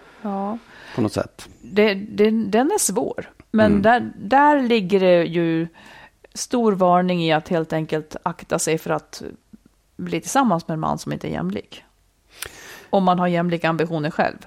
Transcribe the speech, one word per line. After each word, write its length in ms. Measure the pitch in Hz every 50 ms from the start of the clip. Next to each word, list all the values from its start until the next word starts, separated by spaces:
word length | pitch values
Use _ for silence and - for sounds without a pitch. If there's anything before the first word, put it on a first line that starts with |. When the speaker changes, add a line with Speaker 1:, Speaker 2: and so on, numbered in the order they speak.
| - - - -
Speaker 1:
Ja. 360 | - 220 196 196 196 202 214 233 - _ - - - - -
Speaker 2:
på 60 | -
något 120 | 113 107 -
sätt. 360 | - - - _ - - - - _
Speaker 1:
Det, 320 | - 120 - 202 208 220 196
det, 360 | 196 202 214 214 196 208 220
den 400 | 220 226 220 196 190 220 254 302
är 80 | 403 415
svår, 500 | - - 190 214 - - - - - - - _ - _
men 140 | - 220 214 214
Speaker 2:
Mm. 100 | 208 202
Speaker 1:
där, 300 | 196 214 240 247 226 220 - -
där 420 | - 196 262 269 285 294 302 285
ligger 380 | 262 240 233 233 196 170 202 196
det 240 | 185 185 180 175 170
ju 440 | 160 165 175 170 165 165 165 165 165 _ - - - - - - - _ _ _ - _
stor 380 | - - - - 247 233 220 202
varning 500 | 180 190 180 175 180 180 180 180 175 165
i 100 | 160 156
att 140 | 151 156 -
helt 240 | 190 165 160 160 -
enkelt 420 | 160 160 156 - 156 151 - - - _
akta 360 | 180 165 - - _ - 165
sig 180 | - - 156 160
för 120 | - 170
att 320 | 160 151 - _ - - - - - - _ _ - - _ _ _ _ _ _ _ _
bli 240 | 180 175 170 165
tillsammans 460 | 160 - - 269 277 240 185 165 - -
med 60 | 165
en 60 | 156
man 180 | 160 156 147 160
som 160 | - - 147
inte 140 | - - -
är 40 |
jämlik. 520 | - 76 - 180 196 208 - _ - - - _ _ _ _ _ _ _ _ _ _ - - - - - - - - - - -
Om 140 | - 202 185
man 160 | 185 180 175
har 80 | 180 180
jämlika 420 | 175 170 170 175 170 165 165 160
ambitioner 420 | 165 156 156 165 165 160 147 151
själv. 260 | - - 202 - - - -